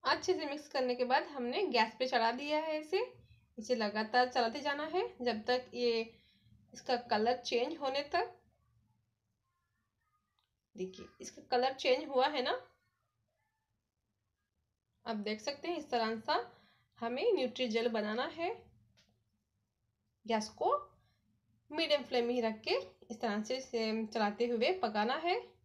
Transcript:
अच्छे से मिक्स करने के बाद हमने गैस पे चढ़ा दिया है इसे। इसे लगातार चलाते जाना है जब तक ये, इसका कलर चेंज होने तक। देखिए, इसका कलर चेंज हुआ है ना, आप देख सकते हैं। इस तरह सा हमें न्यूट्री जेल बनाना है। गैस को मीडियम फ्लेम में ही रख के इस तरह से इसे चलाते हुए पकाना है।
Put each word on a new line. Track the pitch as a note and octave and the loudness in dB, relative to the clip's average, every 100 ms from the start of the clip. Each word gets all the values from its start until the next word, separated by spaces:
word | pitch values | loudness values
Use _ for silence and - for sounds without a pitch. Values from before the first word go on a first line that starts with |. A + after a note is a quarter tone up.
अच्छे | - D#4+ - | 2 0 2
से | F4+ D4+ | 0 0
मिक्स | D4 - | -6 -4
करने | C#4+ B3+ B3 | -2 0 0
के | A#3+ | 2
बाद | C4 - | 2 2
हमने | C#4 A#3+ D4 F#4+ | -6 -2 0 2
गैस | A#3 A3+ - | 2 2 0
पे | B3+ | 0
चढ़ा | B3 A3+ | 4 2
दिया | B3 C#4+ D4+ | 0 0 0
है | D#4+ D#4 | 0 -4
इसे। | D#4 F#4+ B4 - - - _ - | 0 -2 -2 -8 -20 -20 _ -14
इसे | A3 A#3+ | -2 0
लगातार | G#3+ G#3 G#3+ B3 B3+ | 0 0 2 4 4
चलाते | B3+ A3+ C#4+ | 4 0 0
जाना | C#4+ C#4+ D#4 | -4 -2 -2
है | F4 A#4 - | -2 -2 -4
जब | A#3+ A3 G#3+ | -4 -2 0
तक | B3+ B3+ | -2 -2
ये, | A#3+ A#3+ A3+ A3+ - _ _ _ - _ | -2 0 0 -2 -10 _ _ _ -20 _
इसका | - - A#3+ - | -16 -2 -2 0
कलर | G#3+ A3 B3+ | 2 2 2
चेंज | - A#3+ C4 D#4+ | 0 0 0 -2
होने | C#4 C4+ C#4+ | -2 -2 0
तक। | E4+ A4+ - _ _ _ _ _ _ _ _ _ _ _ _ _ _ _ _ _ _ _ _ _ _ _ - | 0 -2 -6 _ _ _ _ _ _ _ _ _ _ _ _ _ _ _ _ _ _ _ _ _ _ _ -8
देखिए, | F#3 - - _ | -8 -8 -18 _
इसका | - - - | -16 -16 0
कलर | B3 C4 C4+ | 2 2 2
चेंज | D4 C4 D4+ | 2 2 2
हुआ | C4+ C4+ | 2 2
है | D4+ | 2
ना, | B3+ B4+ - _ _ _ _ _ _ _ _ _ _ _ _ _ _ _ _ _ _ _ _ _ _ _ - | -2 -2 -6 _ _ _ _ _ _ _ _ _ _ _ _ _ _ _ _ _ _ _ _ _ _ _ -6
आप | A3 | -4
देख | G#3 G#3+ | -4 -4
सकते | - C#4+ E4 | -6 -6 -4
हैं। | E4+ | -6
इस | D4 | -2
तरह | A#3+ A3 A3+ | 0 0 -2
सा | - E4+ A#4+ - _ _ _ _ | 0 -2 -2 -14 _ _ _ _
हमें | A#3 B3 A4 | -6 0 2
न्यूट्री | F#4 B3+ - B3+ | 2 0 -2 -2
जेल | A3 A#3 | 0 0
बनाना | A3 G#3 A3 D4 | 0 -2 -2 -4
है। | E4 E4+ A4+ - _ _ _ _ _ _ _ _ _ _ _ _ _ _ _ G#3+ | -4 -4 -4 -12 _ _ _ _ _ _ _ _ _ _ _ _ _ _ _ -2
गैस | A3 G#3+ - | -2 -2 -2
को | F4 C5 - _ _ _ _ _ _ _ _ | 0 0 -2 _ _ _ _ _ _ _ _
मीडियम | D4+ D#4+ C#4+ | -4 2 2
फ्लेम | B3+ B3+ A#3+ | 2 0 2
में | |
ही | B3 | 2
रख | A3+ G#3+ | 0 -2
के | - A4+ - - - | -2 -2 -2 -16 -14
इस | A3+ | -4
तरह | A#3+ G#3 | -2 -2
से | G#3+ B3+ | -2 -4
इसे | C4 A#3 A3 A3 A3 | -2 -2 0 0 -2
चलाते | A#3 G#3 G#3 A#3+ | 0 0 2 0
हुए | A#3 C4 F#4 | 4 2 2
पकाना | A3+ G#3+ G#3+ C#4+ | 0 0 0 0
है। | E4 G#4+ A#4+ _ | 0 0 -2 _